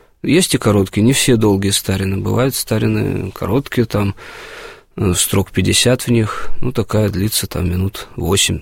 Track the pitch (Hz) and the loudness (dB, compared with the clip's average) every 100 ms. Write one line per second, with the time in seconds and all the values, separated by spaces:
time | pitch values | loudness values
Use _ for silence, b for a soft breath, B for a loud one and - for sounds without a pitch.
0 | b _ - 151 185 - 117 104 95 - | b _ 0 2 2 0 2 2 2 2
1 | 110 139 - 120 107 98 98 98 - 95 | 2 4 4 4 4 2 0 -2 -2 -2
2 | 95 98 98 104 135 - - 113 113 107 | -2 -4 -2 0 0 -2 -2 0 0 0
3 | 104 95 92 - - 120 139 - 113 110 | -2 -2 -6 -6 -2 -2 0 -2 0 0
4 | 101 B B B B B B B B - | -2 B B B B B B B B -4
5 | 92 87 - 101 95 - 95 98 120 127 | 0 0 0 0 -2 -2 0 2 2 2
6 | - 120 107 - - - 131 127 101 107 | 2 0 0 -2 2 2 2 0 -2 0
7 | 107 87 104 - 98 - 87 90 95 - | 0 0 -2 -2 -4 -4 -2 -2 -2 -6
8 | - - 82 95 - 85 | -12 -6 0 2 2 -2